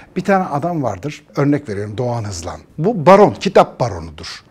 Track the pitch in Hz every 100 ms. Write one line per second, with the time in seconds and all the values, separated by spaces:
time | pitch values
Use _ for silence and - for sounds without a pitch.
0 | - 190 185 190 185 143 165 170 123 98
1 | 143 - _ - 139 143 110 98 104 104
2 | 123 117 104 87 87 85 - - 175 240
3 | 147 196 180 - 196 208 - - 120 87
4 | 80 73 90 - _